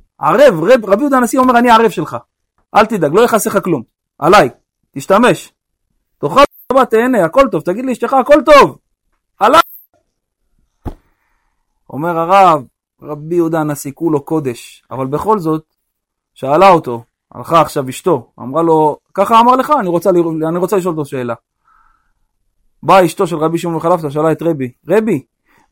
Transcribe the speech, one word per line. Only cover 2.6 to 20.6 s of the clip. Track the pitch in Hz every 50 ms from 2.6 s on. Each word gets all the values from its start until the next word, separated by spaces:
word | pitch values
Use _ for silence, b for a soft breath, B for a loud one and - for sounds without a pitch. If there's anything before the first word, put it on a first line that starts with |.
| _ _ -
אל | 196 226
תדאג, | 220 233 190 156 143 151
לא | 202
יחסר | 240 233 233 214 - 214
לך | - 196 -
כלום. | 190 160 131 - _ _ _ _ _ _ -
עליי, | 135 160 196 202 156 123 - _ _ _ _ _ _ _
תשתמש. | - 139 - - 190 208 247 226 165 - - - _ _ _ _ _ _ _ _ _ _ _ _ _ -
תאכל | - 147 165 254 285 - _ _ _ -
שבת, | 247 269 247 -
תהנה, | 226 220 233 254 254 214 170
הכל | 156 - 269 277 233
טוב. | - 156
תגיד | - 175 180 226 254
לאשתך, | 262 240 - 233 226 262
הכל | 269 240 - 294 311 254
טוב. | 311 294 277 220 147 131 _ _ _ _ _ _ _ _ _ _ _ _ -
עליי." | 196 220 285 330 - - - - _ _ _ _ _ _ _ _ _ _ _ _ _ _ _ _ _ _ _ _ - - - _ _ _ _ _ _ _ _ _ _ _ _ _ _ _ _ _ _ -
אומר | - 131 156 170 170
הרב, | 165 165 170 190 196 190 180 160 147 123 - _ _ _ _ _ _
רבי | - 143 151 147 151 160 175
יהודה | 175 165 165 165 160
הנשיא | 151 151 147 139 - 143 135
כולו | - 165 165 156 139 -
קודש, | - 165 156 143 131 120 - - - - _ _ -
אבל | 117 127 135
בכל | 131 143 147 - 202 220 -
זאת, | 160 160 156 160 - _ _ _ _ _ _ _ _ _ _ _ _ _ _
שאלה | - 123 131 147 165 190 196
אותו, | 180 165 - 131 120 117 117 _ _ _ _ _
הלכה | - - 120 - 165 165
עכשיו | 151 143 - 151 135 127
אשתו, | - - - 185 160 123 117 _ _ -
אמרה | 113 123 135 160 170
לו, | 165 160 156 156 151 139 - _ _ -
"ככה | 185 196 202 226 226
אמר | 233 247 254
לך, | 262 254 - 302 285
אני | 208
רוצה | 175 165 170 170 202
לרא-, | 180 175 165 165 160 160 156 160
אני | 170
רוצה | 180